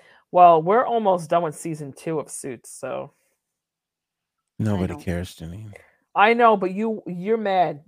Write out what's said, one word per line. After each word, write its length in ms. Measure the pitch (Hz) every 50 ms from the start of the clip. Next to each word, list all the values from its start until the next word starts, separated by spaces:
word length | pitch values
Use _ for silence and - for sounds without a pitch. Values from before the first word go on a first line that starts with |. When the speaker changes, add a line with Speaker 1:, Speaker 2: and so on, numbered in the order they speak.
| _ _ _ _ _ _
Speaker 1:
Well, 300 | - 180 180 175 170 160
we're 240 | 156 175 202 240 262
almost 440 | - 240 233 220 196 185 175 165 147
done 140 | 170 170 175
with 120 | 156 151
season 380 | - - 175 160 151 151 139 131
two 260 | - - - 160 151
of 100 | 131 -
Suits, 400 | - - - 143 151 151 _ -
so. 440 | - - - 131 127 131 135 139 _ _ _ _ _ _ _ _ _ _ _ _ _ _ _ _ _ _ _ _ _ _ _ _ _ _ _ _ _ _
Speaker 2:
Nobody 240 | 113 110 104 95 92
Speaker 3:
I 40 | 90 87
don't 60 | - -
Speaker 2:
cares, 320 | 95 87 87 90 90 -
Janine. 380 | - 82 82 87 104 113 107 101 - _ _ _ _ _ _ _
Speaker 1:
I 200 | 170 196 220 233
know, 200 | 233 240 226 220
but 160 | 196 190 185 185
you, 280 | 196 220 226 220 202 - -
you're 300 | 180 175 175 202 226 226
mad. 440 | 214 202 190 185 175 151 156 143 147